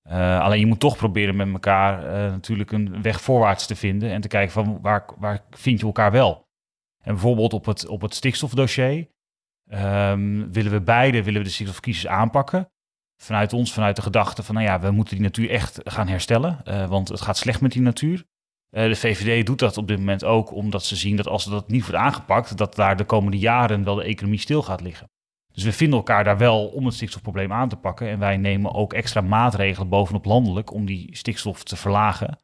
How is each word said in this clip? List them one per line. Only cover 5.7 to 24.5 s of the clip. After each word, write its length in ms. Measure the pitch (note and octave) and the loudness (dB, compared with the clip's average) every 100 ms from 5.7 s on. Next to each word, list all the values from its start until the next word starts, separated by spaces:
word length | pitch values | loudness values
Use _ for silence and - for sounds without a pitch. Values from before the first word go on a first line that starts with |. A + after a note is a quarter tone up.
| A2 | 0
je 60 | G#2+ | 0
elkaar 260 | G2+ G#2+ | 2 4
wel. 360 | A#2 A#2 D#2+ _ _ _ _ _ _ | 6 4 2 _ _ _ _ _ _
En 100 | - | -6
bijvoorbeeld 400 | G#2 A2+ A#2 A2+ | 0 2 2 0
op 120 | G#2 - | 0 -4
het, 220 | G#2 - | -4 -6
op 140 | G2+ | -8
het 140 | G#2+ - | -8 -4
stikstofdossier, 920 | C3+ - C#3+ A#2+ C3 - C3 D#3 E3 _ _ _ _ _ _ | -2 -2 -4 0 0 2 0 -2 -6 _ _ _ _ _ _
ehm, 840 | G2+ G2 G2+ G2+ G2+ G2+ G#2 G#2+ | -4 -2 0 2 0 0 -2 -2
willen 200 | F#2+ G#2 | -2 0
we 100 | G#2 | 0
beide, 420 | F2+ A#2 C3+ A#2+ | 2 4 4 2
willen 160 | G#2 G#2 | 0 -2
we 60 | G2 | -2
de 60 | |
stikstofcrisis 540 | - G2 F#2 - E2+ F2+ | -6 -8 -6 -6 -6 -2
aanpakken. 640 | F#2+ A2+ C#3 C3+ F#3 F#3 _ _ _ _ _ | 2 2 2 0 -4 -4 _ _ _ _ _
Vanuit 360 | - G#2+ G#2 | -4 0 0
ons, 200 | A#2+ A#2 | 0 -2
vanuit 220 | - G#2 G2+ | 0 0 0
de 60 | |
gedachte 420 | G2+ A2 G2+ - | 0 2 0 -4
van, 120 | G2 A2 | -4 0
nou 120 | G#2+ | 2
ja, 120 | F#2 | 2
we 120 | F#2+ | 2
moeten 240 | G2+ G#2 G2 | 2 0 0
die 100 | G2+ | 0
natuur 240 | G2 A2+ | 0 0
echt 300 | A2 - - | -2 -4 -10
gaan 240 | - - F#2+ | -8 -4 -2
herstellen, 520 | F#2 - A#2 D#3+ D3+ | -2 0 2 2 -4
eh, 240 | - G2+ F#2+ | -6 -4 0
want 220 | G2 F#2+ | -2 -2
het 120 | G#2 | -6
gaat 160 | - G2 | -4 -2
slecht 240 | - A#2 | -2 0
met 100 | C3+ | 0
die 100 | A#2+ | 4
natuur. 440 | B2+ A#2 D3+ F3+ - _ _ _ _ | 2 2 -2 -2 -8 _ _ _ _
Eh, 140 | - | 0
de 120 | A2+ G#2+ | 0 2
V 220 | A#2 G2 | 0 0
V 260 | G#2 A#2 | 2 2
D 20 | G#2+ | 2
doet 140 | C3 | 2
dat 180 | A#2+ G#2+ | 0 0
op 100 | G2+ | -2
dit 100 | G#2 | -2
moment 260 | G2 G2 | 0 0
ook 300 | F#2+ A2+ G#2+ | 2 2 2
omdat 300 | - G#2 F#2+ | -4 -4 -4
ze 120 | - F#2+ | -4 -4
zien 200 | G2+ G#2 | 0 0
dat 120 | G2+ | 0
als 180 | G#2 G2+ | -4 -4
dat 220 | G#2 - | -6 0
niet 140 | B2 | -2
wordt 220 | F2+ E2+ | 0 0
aangepakt, 540 | B2+ - - G2+ A#2+ G2 | 0 0 0 0 0 -4
dat 180 | G#2 - | -4 2
daar 200 | G2 F#2+ | 2 2
de 80 | |
komende 340 | G#2 A2 G2+ G2 | 2 2 2 0
jaren 460 | A2 A#2+ A#2+ G#2 | 2 2 2 0
wel 120 | G2 G2+ | 0 -2
de 80 | |
economie 360 | F#2 G#2+ G2+ G#2 | -4 -4 -2 -2
stil 220 | - | 0